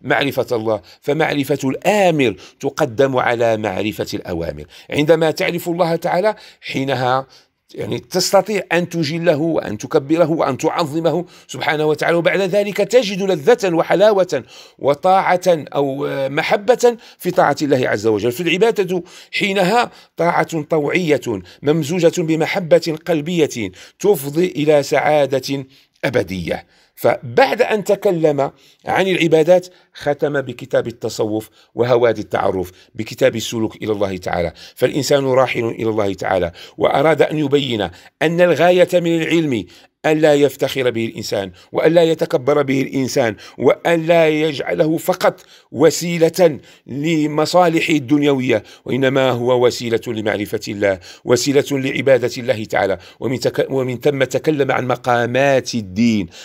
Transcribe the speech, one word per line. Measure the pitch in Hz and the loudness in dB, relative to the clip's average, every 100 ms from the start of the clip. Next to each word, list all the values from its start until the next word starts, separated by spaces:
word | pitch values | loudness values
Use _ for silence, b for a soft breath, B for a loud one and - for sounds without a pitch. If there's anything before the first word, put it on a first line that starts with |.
معرفة | 127 123 139 127 110 | -2 0 0 -2 -2
الله، | 120 110 104 B B | -2 -2 -4 B B
فمعرفة | - 143 139 147 135 143 | -4 -2 0 -2 -2 -2
الآمر | 131 - - 208 180 160 123 90 B _ | -2 -2 0 2 2 2 0 -2 B _
تقدم | 139 - 147 110 135 127 | -8 -2 -2 2 0 2
على | 127 120 117 110 | 0 0 0 0
معرفة | 107 92 107 98 104 | -2 -4 -4 -6 -6
الأوامر. | 104 - 85 82 73 73 B - | -8 -6 -6 -6 -10 -14 B -6
عندما | 143 151 160 160 | 0 2 4 2
تعرف | 151 175 170 180 | -2 -4 -4 -4
الله | 170 170 165 | -2 -2 -2
تعالى | 165 170 214 208 B B | -2 0 0 -4 B B
حينها | - 127 135 127 127 131 131 b b _ _ | -10 -6 -2 -2 0 0 -2 b b _ _
يعني | - 104 117 | -10 -8 -8
تستطيع | - 185 - 196 190 202 - | -4 -4 2 2 2 -4 -2
أن | 170 175 | -2 -2
تجله | 165 143 165 170 143 | -2 -4 0 0 0
وأن | 165 - - 107 | 0 -2 -4 -8
تكبره | 120 156 139 160 156 | -2 -2 2 2 2
وأن | 160 143 123 | 2 0 -2
تعظمه | 156 147 156 160 160 160 170 B - | -2 -2 -2 -2 -2 -2 -4 B -16
سبحانه | 135 143 151 151 | -6 -4 0 0
وتعالى، | 151 151 170 | 0 0 0
وبعد | 175 165 | 2 0
ذلك | 196 202 202 196 | 0 0 0 -2
تجد | 196 247 202 196 | 2 2 2 -2
لذة | 196 175 147 240 190 | -2 0 2 2 2
وحلاوة | 165 160 170 208 202 180 135 110 B B _ | 0 0 4 4 4 0 -4 -6 B B _
وطاعة | 131 147 185 190 156 180 185 | -2 0 2 2 2 2 2
أو | 165 - 143 143 139 143 139 135 | 0 -2 -4 -2 -4 -6 -4 -4
محبة | 147 156 208 208 247 240 226 B - | -4 0 0 2 2 2 0 B -8
في | 180 | -2
طاعة | 175 160 139 | 2 2 2
الله | 143 131 127 | 0 0 2
عز | 117 110 | 0 0
وجل. | 104 117 | 2 0
فالعبادة | 120 170 180 226 220 175 185 B B B | -2 -2 2 2 0 -2 -4 B B B
حينها | - 202 196 180 233 226 B B - | -4 -2 0 2 2 0 B B -4
طاعة | 170 156 170 165 | 0 0 -2 -4
طوعية | - 160 143 160 170 135 123 101 87 B | -2 -2 0 0 0 0 0 -6 -8 B
ممزوجة | 139 160 139 180 165 175 | 0 0 0 2 2 2
بمحبة | 160 160 147 202 160 170 170 156 - | 0 -2 -2 -4 2 2 2 -6 -4
قلبية | 160 147 175 135 123 98 B B _ | -4 -2 0 0 -2 -8 B B _
تفضي | 190 185 139 147 180 | 0 0 -2 -2 -2
إلى | - 151 147 | 0 2 2
سعادة | 135 143 139 151 135 135 131 139 135 b b _ | 2 0 2 2 2 -2 -4 -6 -8 b b _
أبدية. | 147 117 107 95 82 - - b b - | -2 -2 -2 -6 -6 -8 -10 b b -2
فبعد | 120 - 127 123 269 226 | 0 0 0 2 2 2
أن | - 214 | 0 -2
تكلم | 180 196 208 175 160 143 139 b b b - | 0 0 0 2 0 0 -4 b b b -4
عن | - 190 | -2 0
العبادات | 170 165 156 156 180 180 b b | 0 4 4 6 4 2 b b
ختم | - 147 147 147 139 | -8 -6 -2 -2 -4
بكتاب | 127 117 127 135 120 | -6 -10 -4 -2 -2
التصوف | 98 113 - 110 107 - b b | -6 -8 -4 -4 -4 -6 b b
وهوادي | - 120 120 120 107 | -2 2 4 4 0
التعرف، | 90 107 98 95 87 b b | -4 -2 -2 -2 -6 b b
بكتاب | - - 123 131 113 | -12 -10 0 0 0
السلوك | - 117 110 - | -4 -4 -4 -4
إلى | 107 | -4
الله | 101 98 92 | -2 -2 -4
تعالى. | 87 87 85 B B | -4 -2 -4 B B
فالإنسان | - 127 - 127 143 | -2 -2 0 0 0
راحل | 135 127 123 117 | 2 2 2 0
إلى | 117 113 113 | -4 -2 -2
الله | 107 101 | 0 -2
تعالى، | 92 101 95 87 B B - | -4 -2 0 -2 B B -2
وأراد | - 139 151 147 | 0 2 2 2
أن | - 151 | 0 0
يبين | 139 143 135 110 90 B B - | 0 0 0 -2 -4 B B -4
أن | 160 170 | -2 2
الغاية | 180 143 175 180 170 | 2 4 4 4 4
من | 180 170 165 | 2 0 0
العلم | 156 170 151 117 85 B B _ 151 | 0 0 0 -2 -6 B B _ 0
أن | 156 | 2
لا | 156 | 4
يفتخر | 147 143 - 135 135 123 | 4 2 2 -4 0 -2
به | 113 113 | -2 -4
الإنسان، | 113 101 110 98 90 b | -6 -6 -6 -6 -10 b
وأن | 117 160 | 0 4
لا | 170 | 4
يتكبر | 165 156 165 156 127 147 | 4 2 -2 0 2 0
به | 135 135 | 2 -2
الإنسان، | 139 135 127 147 117 101 B - | -2 -2 -2 0 -2 -4 B 0
وأن | 123 - 160 170 160 | 2 2 0 0 2
لا | 170 160 | 4 4
يجعله | 156 156 135 - 175 156 160 | 2 -2 -4 -4 -2 0 -2
فقط | - 180 196 - b b b | -2 0 -2 -2 b b b
وسيلة | 117 156 - 175 170 165 170 175 131 b b - | 2 2 4 -2 0 0 4 2 2 b b -12
لمصالحه | 127 156 160 151 151 151 180 175 160 - | -6 -2 0 0 -2 2 2 2 2 0
الدنيوية، | 151 120 147 143 135 127 107 B B | 0 2 2 2 2 0 -2 B B
وإنما | - 127 131 135 131 | -6 0 2 2 2
هو | 120 120 123 120 | 0 0 2 2
وسيلة | 110 120 113 131 | 0 -2 -2 -2
لمعرفة | 110 107 101 104 107 - | -4 -2 -2 -4 -6 -8
الله، | 101 101 92 B B | -2 0 0 B B
وسيلة | - 120 143 135 135 | 0 2 2 0 0
لعبادة | 139 135 139 135 127 120 135 | -2 -2 -2 2 2 2 -4
الله | 117 110 | -4 -4
تعالى. | 107 - 98 90 B B | -4 -4 -2 -4 B B
ومن | 117 123 | -6 -2
تك-، | 127 - - | -2 -2 -2
ومن | 135 127 123 | -2 -4 -2
ثم | 147 135 | -2 0
تكلم | 127 127 - 151 135 | -2 -2 -2 0 0
عن | 131 127 | -2 -2
مقامات | 123 - 120 117 127 139 135 - | -2 0 0 0 0 2 2 0
الدين، | 120 98 92 117 107 92 B | -6 -4 0 2 2 -2 B